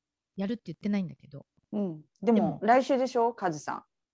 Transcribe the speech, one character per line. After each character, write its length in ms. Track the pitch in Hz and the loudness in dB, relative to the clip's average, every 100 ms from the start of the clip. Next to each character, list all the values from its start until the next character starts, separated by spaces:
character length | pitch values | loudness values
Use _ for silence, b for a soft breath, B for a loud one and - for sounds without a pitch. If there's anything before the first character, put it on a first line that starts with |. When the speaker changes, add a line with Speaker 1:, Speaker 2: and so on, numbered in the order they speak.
| _ _ _ - | _ _ _ -8
Speaker 1:
や 100 | 196 | -6
る 80 | |
っ 20 | 233 | -6
て 60 | - | -8
言 80 | |
っ 40 | 156 | -8
て 100 | 208 | -2
な 100 | 202 | -2
い 40 | |
ん 60 | 175 | -2
だ 60 | 135 | -10
け 100 | 143 | -18
ど。 180 | 139 - _ _ | -20 -20 _ _
Speaker 2:
う 60 | 208 | -4
ん。 240 | 196 156 - _ | -4 -6 -14 _
で 100 | 196 | 2
も、 40 | 220 | 4
Speaker 1:
で 40 | |
も。 200 | - - | 4 0
Speaker 2:
来 220 | 214 254 | 4 4
週 140 | 262 262 | 4 0
で 80 | 262 | 0
し 100 | 240 | 0
ょ？ 180 | 233 | 0
カ 160 | 233 190 | 0 -4
ズ 80 | 151 | -4
さ 160 | - | -8
ん。 100 | 123 - _ _ | -10 -14 _ _